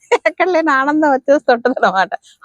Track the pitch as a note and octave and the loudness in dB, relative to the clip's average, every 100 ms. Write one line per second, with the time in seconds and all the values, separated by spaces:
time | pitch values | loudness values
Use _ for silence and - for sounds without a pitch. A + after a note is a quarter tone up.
0 | - A#4+ D#4+ E4 F4+ E4 D#4+ C4+ C#4 D4+ | -4 -2 -2 -2 -2 0 0 0 0 0
1 | D4+ C4 - D4 - A#3+ A#3+ - G#3+ F#3+ | 2 0 0 0 2 0 0 -2 -2 0
2 | F3+ - _ - | -2 -6 _ -14